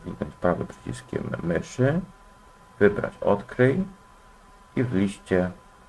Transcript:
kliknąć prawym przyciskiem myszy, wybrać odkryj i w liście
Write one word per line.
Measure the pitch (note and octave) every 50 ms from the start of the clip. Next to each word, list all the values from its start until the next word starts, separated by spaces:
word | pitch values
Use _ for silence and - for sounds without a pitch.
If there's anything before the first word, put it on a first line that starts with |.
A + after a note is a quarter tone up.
kliknąć | - F2+ - - - D2+ -
prawym | - - F2+ E2+ D#2 D#2
przyciskiem | - - - - - - - - - - - - - - -
myszy, | - E2+ E2+ E2 E2 - - - B2+ C#3 D#3 F3+ G3 - - - - - - - - - - - - - - -
wybrać | G3 G3+ G#3 - - - - -
odkryj | - - G2+ G2+ - - - - B2 C3 C#3+ F#3 F#3+ - - - - - - - - - - - - - - - - - -
i | C3+
w | B2+ - -
liście | F#2 G2+ G2 G2 - - - F#2+ F#2 F2+ F2+ F2+ - - - - - -